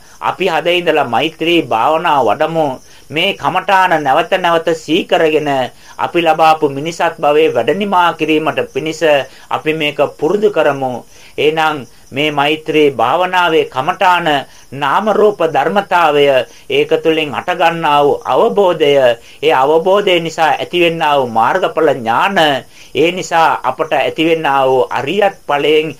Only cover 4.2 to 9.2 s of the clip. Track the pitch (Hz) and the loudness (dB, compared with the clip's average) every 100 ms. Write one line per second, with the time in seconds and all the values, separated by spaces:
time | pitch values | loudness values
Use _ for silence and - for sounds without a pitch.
4.2 | 165 190 175 165 165 160 - 175 220 180 | 0 0 0 0 0 -4 -2 -2 0 0
5.2 | 160 156 151 135 120 - - - 127 170 | 2 0 0 -2 -4 -8 -16 -6 -4 0
6.2 | 165 160 160 160 151 139 160 170 175 165 | 0 2 2 2 -2 -4 -8 -4 -4 -2
7.2 | 147 151 160 123 117 196 208 180 170 156 | 0 2 2 0 -2 -2 0 0 0 0
8.2 | 156 156 156 139 120 131 156 156 160 143 | -2 0 0 -4 -6 -6 -6 -2 0 0